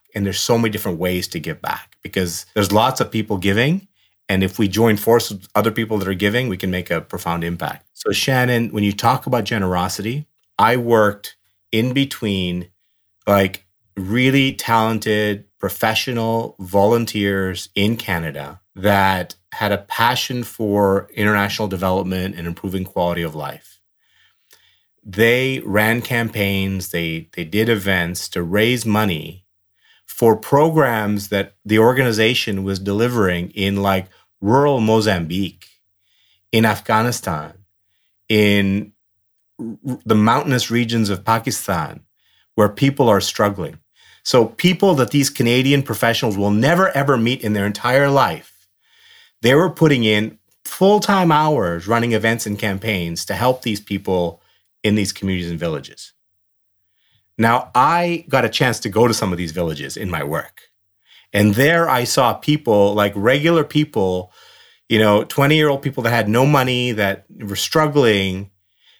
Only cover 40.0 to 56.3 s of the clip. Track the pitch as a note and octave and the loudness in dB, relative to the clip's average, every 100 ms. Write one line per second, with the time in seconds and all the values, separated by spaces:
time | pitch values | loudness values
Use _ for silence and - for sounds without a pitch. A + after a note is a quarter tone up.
40 | - G#2+ G#2+ B2+ D3+ B2+ - A#2 A#2 A#2 | 0 4 4 2 0 -2 0 -2 0 0
41 | G#2 F#2+ - A2+ A2+ G2+ - F2+ D2+ - | 0 -2 0 -2 -2 -6 -4 -4 -4 -10
42 | _ _ _ _ _ - G#2 - C#3 C3+ | _ _ _ _ _ 2 2 2 0 2
43 | B2 G2+ F#2+ - G#2 F#2+ D#2 D#2+ _ _ | 4 4 2 -2 -2 -2 -10 -12 _ _
44 | _ _ - C3 A2 - F3+ F#3 G3 D#3+ | _ _ 0 2 2 2 0 2 2 2
45 | A#2+ C#3+ C#3 - A#2 B2 C3 C#3 C3+ A2 | 2 2 0 0 0 2 2 2 0 -2
46 | A#2 A2+ B2 G2 G2+ G#2 B2+ F3 F#3 C#3 | 0 0 -2 -2 0 2 2 2 0 0
47 | C#3 C3 A2+ B2+ G#2+ G#2 G2+ G#2 A#2+ C3 | 0 0 0 -2 -2 -2 -2 -2 0 2
48 | C#3+ C#3 A#2 E2 - _ _ _ _ _ | 4 2 2 -2 -12 _ _ _ _ _
49 | _ - _ _ A2+ C#3 F3+ D#3+ D#3+ C#3 | _ -20 _ _ 2 4 2 2 2 4
50 | A2 G#2+ A2 - _ _ - - F#3+ G#3 | 2 2 0 -6 _ _ -12 0 4 4
51 | G#3 G3 F3+ D3+ D#3 D3 F#2 E2+ F2 A#2 | 2 2 4 4 2 0 0 -4 -2 0
52 | A#2 A2+ A2 A2+ - G2+ A2 G2 A2 G2+ | 2 0 0 -2 -4 -6 -4 -4 -4 -4
53 | E2+ E2 - F#2 B2 B2+ - G#2 - G2 | -4 -6 -8 -2 0 0 -2 -6 -6 -8
54 | - F#2 E2+ - _ _ _ _ G#2+ G#2 | -2 -2 -2 -6 _ _ _ _ -2 0
55 | G2 - F#2+ F#2 F2 E2+ E2+ D2+ C2+ - | -2 -4 -4 -4 -4 -6 -6 -6 -10 -20
56 | - _ _ | -20 _ _